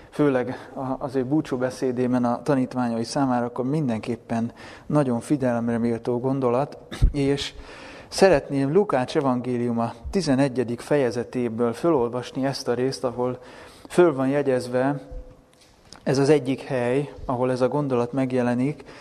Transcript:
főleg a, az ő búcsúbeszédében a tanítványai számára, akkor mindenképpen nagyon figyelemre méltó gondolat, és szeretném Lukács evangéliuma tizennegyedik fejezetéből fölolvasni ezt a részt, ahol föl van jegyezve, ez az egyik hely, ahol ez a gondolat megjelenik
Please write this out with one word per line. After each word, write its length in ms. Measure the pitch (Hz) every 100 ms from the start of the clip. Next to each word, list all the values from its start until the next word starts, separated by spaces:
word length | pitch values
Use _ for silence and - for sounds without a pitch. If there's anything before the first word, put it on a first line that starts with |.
| -
főleg 640 | - 147 127 120 127 - -
a, 280 | 131 131
az 120 | 143 131
ő 100 | 127
búcsúbeszédében 1000 | 151 151 127 127 127 131 123 123 123 120
a 160 | 120
tanítványai 600 | - 139 127 127 123 117
számára, 420 | 117 151 135 123 120
akkor 200 | 120 131
mindenképpen 840 | 151 143 110 110 117 - 117 117 - - - -
nagyon 340 | 147 139 117
figyelemre 580 | - 151 127 120 117 117
méltó 420 | 117 117 117 127
gondolat, 580 | 131 135 131 120 143 - - - -
és 420 | 143 139 139 - - - - - - -
szeretném 640 | - 196 147 - 139 139
Lukács 440 | 165 208 139 127 160
evangéliuma 760 | 135 127 120 123 120 117 117 110 -
tizennegyedik 720 | 196 156 131 139 127 117 117
fejezetéből 920 | - 147 127 110 117 127 120 110 120
fölolvasni 720 | 113 170 156 120 123 120 - 135
ezt 220 | 135 -
a 60 |
részt, 300 | 120 131 135
ahol 360 | 131 117 123 127 - - - - -
föl 280 | - 175 135
van 120 | 131
jegyezve, 720 | 143 135 127 120 123 135 143 - - - - - _ - _ - -
ez 140 | - 135
az 120 | 139
egyik 320 | 151 135 127
hely, 520 | - 131 120 131 151 - -
ahol 260 | 127 127
ez 100 | 127
a 60 | 127
gondolat 440 | 143 143 123 120
megjelenik 720 | 139 131 127 120 120 131 147 - -